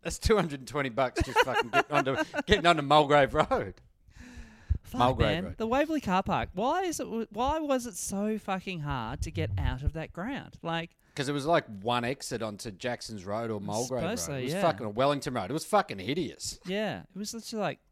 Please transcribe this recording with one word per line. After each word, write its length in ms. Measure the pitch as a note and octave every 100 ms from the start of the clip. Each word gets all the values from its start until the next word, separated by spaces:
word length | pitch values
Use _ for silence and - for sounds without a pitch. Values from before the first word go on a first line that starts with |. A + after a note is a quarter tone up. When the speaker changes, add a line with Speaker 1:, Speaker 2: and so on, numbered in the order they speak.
Speaker 1:
That's 180 | - -
two 160 | - G#3+
hundred 240 | F3+ C#3+
and 80 | B2
twenty 200 | C3 C3+
bucks 300 | A2 B2+ -
just 160 | - -
fucking 300 | A#4 B2 -
getting 200 | F4 F4 D4
onto, 200 | C4 C4+ D#4
<laughs> 140 | D4+ -
getting 200 | G#3 E3+
onto 160 | E3
Mulgrave 520 | C#3+ D3 D3 D3 C3+
Road. 400 | D3+ D#3 B3+ G#2 - - _ - - - - - - - -
Speaker 2:
Fuck, 160 | - -
Speaker 1:
Mulgrave 280 | B2 C3 A2+
Speaker 2:
man. 160 | D#3+ F#3
Speaker 1:
Road. 80 | -
Speaker 2:
The 80 | A3+
Waverley 340 | B3+ D4+ D#4
car 220 | G#3+ F#3
park. 280 | G3 D#3 A2+
Why 280 | F3+ A#3 E4+
is 180 | F#4+ D#4
it? 320 | C#4+ A3+ A3
Why 260 | G3+ C4 D#4
was 280 | D4+ C4 A#3+
it 100 | F3+
so 420 | - G3 G#3+ A3
fucking 400 | - F#3+ F#3 F3+
hard 440 | D3 C#3 A2 C3
to 100 | -
get 180 | E3 D#3 F#2+
out 240 | C3 B2+
of 120 | C#3+
that 180 | D#3+ D#3
ground? 420 | - G#3 C4 - -
Like, 280 | E3 E3 E3+ _ _
Speaker 1:
'Cause 140 | - C3+
it 40 |
was, 120 | C#3+
like, 220 | C#3 E3+ - G#2
one 240 | G2+ A#2+ A#2
exit 340 | C#3 - B2
onto 300 | A2 G#2 A#2+
Jackson's 560 | F#2+ B2 A#2+ - A2 F2+
Road 240 | G#2 A#2
or 100 | G#2+
Speaker 2:
I 20 |
Speaker 1:
Mulgrave 400 | G2 G#2 B2 B2+
Road. 160 | B2 A#3+
Speaker 2:
suppose 60 |
so, 80 | E3+
Speaker 1:
It 120 | C#3
was 80 | B2+
Speaker 2:
yeah. 80 | E3+
Speaker 1:
fucking, 240 | F#3 G2+ A2+
or 20 |
Wellington 460 | G#2 C3+ C#3+ C#3+
Road. 160 | B2 F#2+
It 20 |
was 100 | D3 -
fucking 320 | G#3 F3+ G2
hideous. 600 | F#2 D3+ C#3+ D#2 - - F3
Speaker 2:
Yeah, 340 | F#3+ G#3+ G#2+
it 180 | - -
was 160 | G#3
literally 280 | A#3 A3 A3
like 180 | F#3 C#3 _